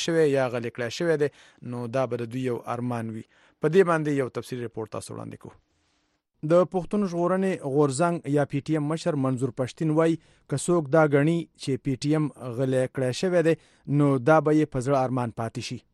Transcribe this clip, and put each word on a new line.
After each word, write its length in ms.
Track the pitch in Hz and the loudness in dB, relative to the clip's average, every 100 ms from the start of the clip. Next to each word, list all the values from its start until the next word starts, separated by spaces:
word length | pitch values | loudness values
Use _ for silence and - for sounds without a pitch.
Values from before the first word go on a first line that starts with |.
شوی 240 | - 165 151 | 0 2 4
یا 180 | 135 127 120 | 4 0 -2
غلی 140 | 117 - | -6 -6
کړی 140 | 117 - | -8 -2
شوی 180 | 170 151 | 0 2
دی، 60 | 143 _ - _ 120 | 0 _ -20 _ -12
نو 140 | 123 120 131 | -10 -4 -2
دا 80 | 127 | -2
به 160 | 120 | -4
د 80 | 117 127 | -6 -4
دوی 80 | 127 | -4
یو 80 | 117 - 120 | -4 -6 -6
ارمان 340 | 123 117 113 110 | -4 -4 -6 -10
وي. 100 | - _ _ - | -14 _ _ -4
په 60 | 156 | 2
دې 80 | 185 175 | 4 4
باندې 200 | 160 151 139 | 2 0 -2
یو 80 | 123 123 | -2 -6
تفصیلي 280 | - 123 117 | -8 -8 -8
رپورټ 300 | - 110 - | -8 -8 -10
تاسو 120 | - 113 | -10 -12
وړاندې 220 | 113 - | -12 -14
کوو. 140 | - - _ _ _ _ _ _ _ - 151 | -18 -20 _ _ _ _ _ _ _ -8 2
د 100 | 175 175 | 4 4
پښتون 280 | 156 - 208 196 | -2 -2 -2 -2
ژغورنې 420 | 170 175 185 190 180 143 143 | 0 0 0 0 -2 -2 2
غورځنګ 400 | 143 127 170 170 139 | 2 2 0 0 0
یا 100 | 143 139 | 0 0
پی 80 | 143 - | -4 -2
ټی 80 | 156 | -2
ایم 100 | 147 | -2
مشر 240 | 160 175 147 | -2 -2 0
منظور 260 | 131 127 127 - | -2 -2 -4 -4
پښتین 280 | 123 - 160 151 | -6 -2 0 2
وایي، 180 | 165 165 _ _ - | 2 0 _ _ -6
که 80 | 139 - | -4 0
څوک 200 | 175 139 | 0 4
دا 80 | 160 156 | 4 4
ګڼي 260 | 139 151 170 - - | 4 2 0 -4 -10
چې 100 | - 127 143 | -6 -4 -4
پی 80 | 127 | -4
ټی 120 | 147 156 | 0 0
ایم 120 | 147 - 123 117 | 0 -4 -10 -4
غلی 240 | 131 131 | 0 0
کړی 280 | 127 - 127 123 | 0 -2 -2 0
شوی 200 | 185 175 160 | 0 2 4
دی، 80 | 160 _ _ - | 0 _ _ -2
نو 200 | 143 143 135 123 | 2 4 4 4
دا 80 | 156 151 | 4 6
به 80 | 156 | 2
یې 60 | 151 | 2
په 60 | 131 123 | -2 0
زړه 120 | 139 127 | 0 0
ارمان 260 | 127 117 - | -2 -4 -4
پاتې 220 | 113 123 - | -8 -8 -10
شي. 120 | 123 _ | -12 _